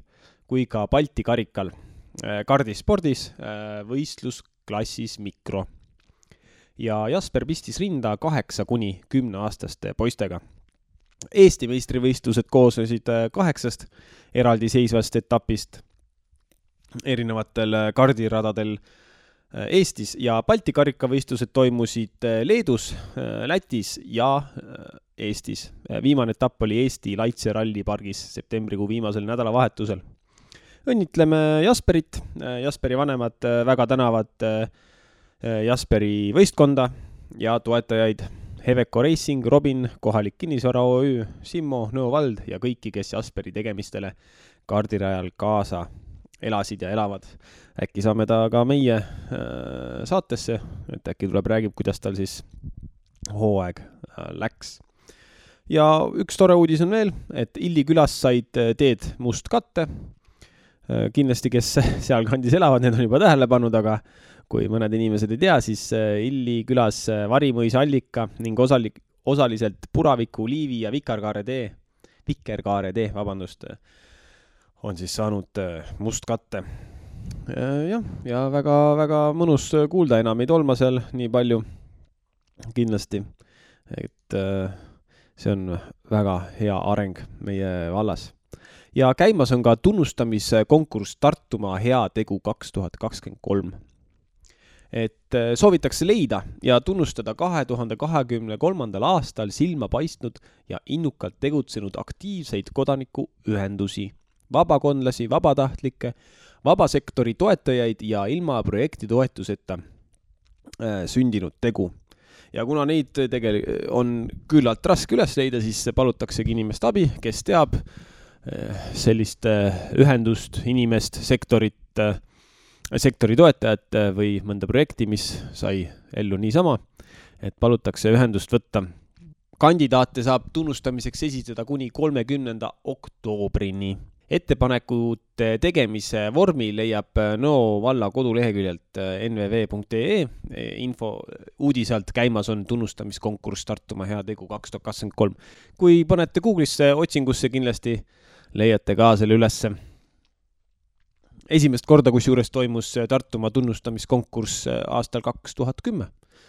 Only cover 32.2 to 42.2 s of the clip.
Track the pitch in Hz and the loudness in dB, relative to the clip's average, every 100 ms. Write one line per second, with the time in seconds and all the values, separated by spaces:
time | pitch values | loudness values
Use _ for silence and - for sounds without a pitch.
32.2 | - - 135 123 139 - 131 127 143 131 | -12 -10 -8 -6 -6 -4 -2 0 0 -2
33.2 | 117 - 123 120 120 127 117 131 123 113 | -4 -4 0 2 4 4 4 4 4 2
34.2 | 107 - 113 110 110 - _ _ _ _ | -2 -4 -2 -2 -4 -8 _ _ _ _
35.2 | _ _ 117 110 110 123 - 107 104 104 | _ _ -6 -2 0 0 2 2 2 0
36.2 | 101 131 202 - 143 135 123 131 - - | 2 4 4 6 4 4 0 -2 -18 -20
37.2 | - 113 110 117 113 117 - 113 110 107 | -18 -4 0 0 2 0 2 2 2 0
38.2 | - - - - - 123 117 113 143 160 | -8 -14 -18 -6 0 2 2 2 2 2
39.2 | - 135 120 143 143 131 123 - 110 107 | 0 -2 4 4 4 -2 -4 -4 -2 0
40.2 | 104 - 165 135 127 123 123 127 139 127 | -2 -6 -4 -2 0 2 4 4 2 0
41.2 | 101 - - 175 151 127 107 131 123 147 | -4 -12 -10 -8 -4 -4 -4 -4 0 0